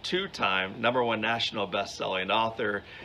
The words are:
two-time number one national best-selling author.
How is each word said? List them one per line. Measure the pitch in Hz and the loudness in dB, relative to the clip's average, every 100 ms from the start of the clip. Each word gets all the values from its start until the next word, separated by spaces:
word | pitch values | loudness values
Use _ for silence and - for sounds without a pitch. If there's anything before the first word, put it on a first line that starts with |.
two-time | - 185 196 - 110 95 95 101 | -2 -2 -2 0 2 2 0 0
number | 113 127 | 2 4
one | 120 110 | 2 2
national | 110 117 - 113 98 | 0 0 0 0 0
best-selling | 101 98 - 101 95 92 | 0 -2 -4 -2 -2 2
author. | 104 113 113 107 101 - - | 2 2 0 -2 -2 -6 -16